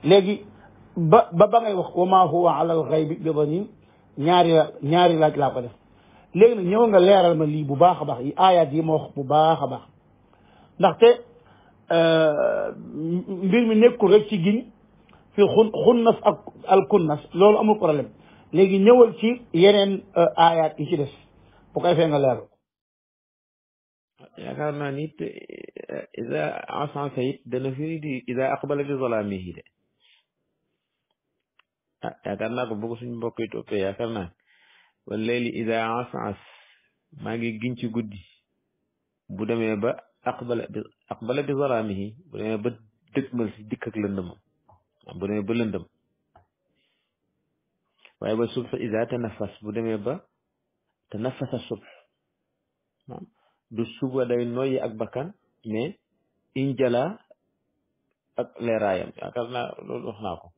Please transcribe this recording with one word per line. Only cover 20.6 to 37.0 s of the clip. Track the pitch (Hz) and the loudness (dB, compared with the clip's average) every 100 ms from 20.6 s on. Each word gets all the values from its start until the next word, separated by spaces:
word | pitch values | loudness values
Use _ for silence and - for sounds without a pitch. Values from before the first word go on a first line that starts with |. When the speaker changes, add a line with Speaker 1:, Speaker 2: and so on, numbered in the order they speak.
| 156 - | -2 -2
Speaker 1:
yi | 147 | -6
ci | 170 | -4
des. | 143 - _ _ _ _ _ | -4 -8 _ _ _ _ _
Bu | - | -4
ko | 170 | 0
defee | 165 165 | 2 2
nga | 147 | 2
leeral. | 139 123 - _ _ _ _ _ _ _ _ _ _ _ _ _ _ _ _ _ - | 2 0 -8 _ _ _ _ _ _ _ _ _ _ _ _ _ _ _ _ _ -20
Speaker 2:
Yaakaar | - - 131 151 | -18 -16 -8 -8
naa | 147 143 | -6 -8
ni | 139 | -8
it, | 156 _ | -10 _
euh, | 165 - 50 50 - - - - - | -12 -12 -20 -20 -18 -20 -14 -14 -14
iza | - 117 147 151 - - | -14 -8 -6 -6 -8 -10
asasa | - 147 147 143 131 | -8 -8 -8 -8 -6
it | 127 139 | -6 -6
dana | - 127 135 | -8 -8 -6
firi | 131 156 165 | -8 -8 -8
di | 151 131 - | -8 -10 -8
iza | 123 131 | -4 -4
aqbala | 135 143 143 | -4 -4 -6
bi | 143 | -4
zalamihi | 139 127 113 104 98 90 | -4 -2 -2 -4 -8 -10
de. | 82 - _ _ _ _ _ _ _ _ _ _ _ _ _ _ _ _ _ _ _ _ _ _ _ | -16 -20 _ _ _ _ _ _ _ _ _ _ _ _ _ _ _ _ _ _ _ _ _ _ _
Ah, | - - | -14 -12
yaakaar | - 98 110 | -10 -8 -6
naa | 120 123 | -6 -8
ko | |
bu | 107 113 | -8 -10
ko | 117 | -10
suñu | 120 120 | -12 -10
mbokk | 117 - | -10 -8
yi | 113 | -10
toppee, | 113 110 104 | -10 -8 -4
yaakaar | 95 98 117 | -4 -6 -8
naa. | 113 90 _ _ _ _ _ _ _ - | -8 -10 _ _ _ _ _ _ _ -12
"والليل | 107 110 120 120 | -8 -4 -4 -6
إذا | - 113 113 | -6 -4 -4
عسعس", | 113 117 120 127 110 101 _ _ _ _ _ _ | -4 -6 -8 -10 -10 -10 _ _ _ _ _ _